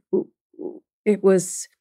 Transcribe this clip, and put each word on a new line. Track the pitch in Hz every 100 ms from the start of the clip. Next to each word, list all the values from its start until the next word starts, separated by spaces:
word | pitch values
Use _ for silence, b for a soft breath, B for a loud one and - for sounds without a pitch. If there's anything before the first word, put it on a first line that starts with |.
| -
w-, | - - _ _ -
w-, | - - _ _
it | 214 196
was, | 190 190 180 - - _